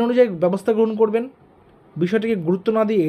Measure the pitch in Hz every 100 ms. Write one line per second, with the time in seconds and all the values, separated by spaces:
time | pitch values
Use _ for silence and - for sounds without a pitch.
0 | 233 247 240 170 175 190 240 220 226 214
1 | 220 226 262 - - - - - - 151
2 | 175 214 220 208 165 185 202 220 214 214